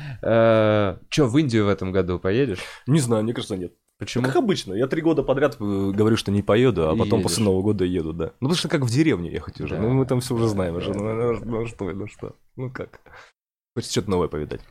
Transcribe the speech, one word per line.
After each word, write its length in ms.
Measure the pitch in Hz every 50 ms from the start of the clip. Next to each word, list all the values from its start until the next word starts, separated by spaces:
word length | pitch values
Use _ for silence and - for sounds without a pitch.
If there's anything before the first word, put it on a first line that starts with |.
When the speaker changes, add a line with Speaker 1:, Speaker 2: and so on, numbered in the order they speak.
| 147 143 123 -
Speaker 1:
э, 760 | - 104 113 117 113 113 110 110 107 107 107 104 101 95 90 - - -
че, 160 | - 151 143
в 100 | 110 120
Индию 300 | 151 160 127 113 110 101
в 20 | 101
этом 240 | 98 - 95 92
году 260 | 92 95 90 90 90 85
поедешь? 420 | - 95 104 127 143 120 90 - - - - - -
Speaker 2:
Не 120 | 120 147 165
знаю, 260 | 127 120 117 107 107
мне 100 | 117 120
кажется, 240 | 120 113 - 101 92
нет. 160 | 87 87 _ _ _ _ _ -
Speaker 1:
Почему? 260 | 101 - - 120 123
Speaker 2:
Как 120 | 131 -
обычно, 360 | - 262 196 160 - - 95
я 140 | 90 110 135
три 160 | 131 156 165
года 200 | 156 165 156 143
подряд, 340 | - 143 127 135 147 139 - -
э, 300 | 104 101 101 98 98 98 98
говорю, 220 | 104 107 110 113
что 140 | - - 98
не 80 | 101 101
поеду, 460 | 98 - 101 117 131 131 98 85 80 78
а 60 | 80
Speaker 1:
И 40 | 113
Speaker 2:
потом 200 | 92 104 98 95
Speaker 1:
едешь. 40 | 90
Speaker 2:
после 200 | - 85 110 110
Нового 160 | 98 95 95
года 240 | 95 107 104 92 92
еду, 300 | 90 90 87 80 80 82
да. 100 | 85 82 80 - -
Ну, 80 | 127 139
потому 60 | 180
что 140 | - - 147
как 100 | 175 151
в 100 | 131 113
деревню 400 | 113 147 165 156 110 87 85 80
ехать 300 | - 78 - - - -
уже, 140 | 76 69 -
Speaker 1:
Да. 80 | -
Speaker 2:
ну, 80 | 107 120
мы 160 | 131 135 131
там 140 | 123 127 123
все 140 | - - 123
уже 140 | 113 117 110
знаем, 240 | 104 98 92 85
Speaker 1:
Да, 60 | 82 90
Speaker 2:
уже, 160 | 92 101 98
Speaker 1:
да, 40 | 101
Speaker 2:
ну, 40 | 104
Speaker 1:
да. 400 | 110 110 113 120 120 113 110 113
Speaker 2:
ну, 160 | 117 117 110
ну, 60 | 113
что, 180 | 117 - - 101 87
ну, 140 | 80 98 104
что, 300 | 107 - - 107 - - _ _ _ _
ну, 140 | - 127 127
как. 300 | 127 - - - - - _ - - - - - _ _ _ _ _ _ _ _ -
Хочется 160 | 117 - -
что-то 180 | - 120 92 101
новое 180 | 92 87 80 76
повидать. 340 | - 76 73 69 - - - -